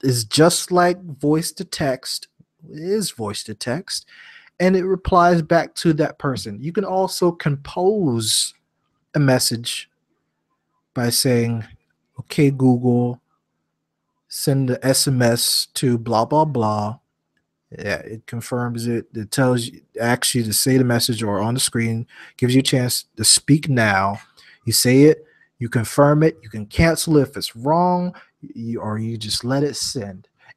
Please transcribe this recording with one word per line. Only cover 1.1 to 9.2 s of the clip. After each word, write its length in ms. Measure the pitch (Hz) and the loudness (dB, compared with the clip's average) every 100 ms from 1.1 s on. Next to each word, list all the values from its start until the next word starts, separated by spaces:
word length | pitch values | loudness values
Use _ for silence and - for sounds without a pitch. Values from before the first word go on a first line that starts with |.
| 139 147 156 170 | -4 0 0 -2
to 120 | - | -8
text, 640 | 190 - 151 127 - - - _ _ _ 156 | -10 -6 -4 -4 -8 -12 -12 _ _ _ -20
it 120 | 139 | -12
is 320 | 170 214 175 | -4 -2 -4
voice 300 | - 104 104 | -6 -8 -8
to 100 | - | -10
text, 520 | 104 - 131 - - - - - - _ - | -10 -6 -6 -6 -10 -12 -20 -20 -20 _ 0
and 160 | 180 185 | 2 2
it 80 | |
replies 560 | 185 185 - 185 175 170 | 2 -2 2 4 6 4
back 340 | 151 170 - - | 2 0 0 -2
to 160 | 175 | 0
that 240 | 151 147 - | 2 0 -4
person. 420 | 143 123 107 101 | -6 -6 -8 -10
You 120 | 143 | -6
can 120 | 175 | -4
also 480 | 190 185 185 - 180 | -2 -2 -2 0 0
compose 1200 | 170 156 143 - - 185 214 160 117 110 - - - _ _ _ _ _ | 0 -2 -4 -6 -2 0 2 0 0 -2 -2 -4 -8 _ _ _ _ _
a 40 | |
message 680 | 151 | 0